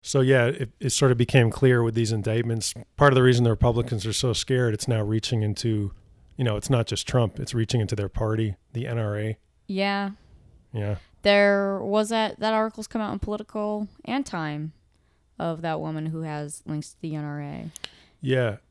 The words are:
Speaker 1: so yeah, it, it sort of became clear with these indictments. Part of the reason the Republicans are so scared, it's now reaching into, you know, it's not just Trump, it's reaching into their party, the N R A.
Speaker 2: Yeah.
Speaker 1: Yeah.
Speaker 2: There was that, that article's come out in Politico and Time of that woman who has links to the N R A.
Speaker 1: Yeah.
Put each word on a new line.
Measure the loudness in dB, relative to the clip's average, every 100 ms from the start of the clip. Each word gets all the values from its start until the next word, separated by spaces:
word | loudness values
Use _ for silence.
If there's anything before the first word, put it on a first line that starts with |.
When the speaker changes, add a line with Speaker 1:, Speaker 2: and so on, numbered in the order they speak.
Speaker 1:
so | 0 2
yeah, | 4 4 4
it, | 0 -8 _
it | -4
sort | 2 4
of | 4
became | 4 6 4
clear | 4 4 6
with | 2
these | 0 0
indictments. | 0 0 -2 -2 -4 -4 -8 -14 4
Part | 6
of |
the | 8
reason | 6 6
the | 4
Republicans | 4 2 2 -2 -4 -4
are |
so | -2 0
scared, | -2 0 2 2
it's | 0 -2
now | -2
reaching | 0 -2 0 0
into, | 0 -2 -2 0 -2 -8 _ _ _ -4
you |
know, | -2 -2
it's | 0
not | 0 0
just | -4 -2
Trump, | 0 0 -2
it's | -6
reaching | -4 0 0
into | 0 -2
their | -4
party, | -4 -2 -2 -2 -6 _
the | -8 -6
N | -4
R | -4 -4
A. | -6 -8 _ _ _
Speaker 2:
Yeah. | -4 -2 -2 -6 -8 _ -20 -20 _ _
Speaker 1:
Yeah. | -6 -4 -6 -10 _
Speaker 2:
There | 4 6 6 4 0 -2
was | -2 0 0
that, | 0 -2 -2
that | -2
article's | 0 -2 -4 -8
come | -6
out | -4
in | -6
Politico | -6 -6 -8 -6 -4 -4 -6 -10
and | -6 -4 -4
Time | -6 -6 -6 -8 -12 _ _ _ _ _ _
of | -6 -4
that | -4 -4
woman | -4 -6 -6
who | -6
has | -6 -8 -8 -12 -8
links | -8 -8
to | -12
the | -8
N | -6
R | -6 -8
A. | -10 -10 -12 -14 -16 -18 _ _
Speaker 1:
Yeah. | -2 0 0 -4 _